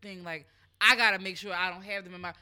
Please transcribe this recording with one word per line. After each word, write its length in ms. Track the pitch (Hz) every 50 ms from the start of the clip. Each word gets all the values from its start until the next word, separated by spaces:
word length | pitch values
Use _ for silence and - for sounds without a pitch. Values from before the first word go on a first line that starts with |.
thing 220 | - 202 190 180 175
like, 200 | 170 165 156 139 _ _ _ _ _ _ -
"I 160 | 208 220 254
gotta 220 | 226 233 214 196 185
make 180 | 190 190 185
sure 160 | - 202 208 180
I 160 | 175 185 185
don't 120 | 175 185 196
have 200 | 208 202 202 185
them 100 | 180 180
in 40 | 180
my," 120 | 180 175 165 -